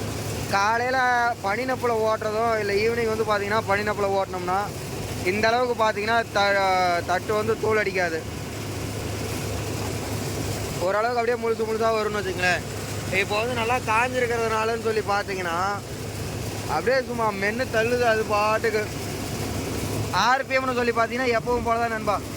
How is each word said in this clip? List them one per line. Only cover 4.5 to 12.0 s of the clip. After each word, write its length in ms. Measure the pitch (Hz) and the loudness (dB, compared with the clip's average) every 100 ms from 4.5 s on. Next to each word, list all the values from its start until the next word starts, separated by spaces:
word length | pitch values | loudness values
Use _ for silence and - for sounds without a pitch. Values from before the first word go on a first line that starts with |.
| 185 208 - - - - - 180 | 0 0 -6 -8 -6 -6 -2 -2
இந்த 180 | 208 220 | 2 4
அளவுக்கு 280 | 240 247 233 | 4 2 2
பார்த்தீங்கன்னா, 420 | 214 208 214 233 226 | 2 2 2 2 2
த-, 280 | 202 202 196 190 185 180 175 170 | 2 4 4 4 4 4 2 0
தட்டு 260 | 180 - | -2 0
வந்து 200 | 214 214 214 | 0 0 0
தூள் 200 | 220 214 | 2 2
அடிக்காது. 360 | 202 190 175 160 156 - - - - - - - - - - - - 98 - - - - - - - - - 127 - - | 2 0 0 -2 -6 -8 -8 -8 -6 -6 -6 -6 -6 -4 -4 -4 -4 -4 -4 -4 -4 -4 -4 -4 -4 -4 -4 -4 -4 -2
ஓரளவுக்கு 400 | 175 202 226 240 | 0 2 2 2
அப்படியே 180 | 233 240 | 0 0
முழுசு 240 | 226 220 | 0 0
முழுசா 240 | 220 220 226 | 0 2 2
வரும்னு 300 | 220 | 2